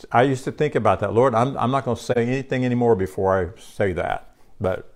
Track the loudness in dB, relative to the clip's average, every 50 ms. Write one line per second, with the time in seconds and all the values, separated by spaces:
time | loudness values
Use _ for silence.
0 | -8 0 2 4 4 4 2 -2 -4 -6 -4 -2 -2 0 0 2 2 2 2 2
1 | 0 0 2 4 4 4 4 2 0 0 0 -2 -2 0 0 -2 -2 -2 -4 -4
2 | -4 -2 0 0 0 0 -2 -4 -4 -4 -2 -2 0 0 0 2 2 0 0 -2
3 | -4 -4 -4 -2 0 2 2 2 0 -2 -6 -12 -20 -12 -6 -2 -2 -2 0 -2
4 | -2 -4 -4 -6 -8 -14 -20 _ -20 -20 -10 -6 -4 -4 -4 -4 -8 -14 -20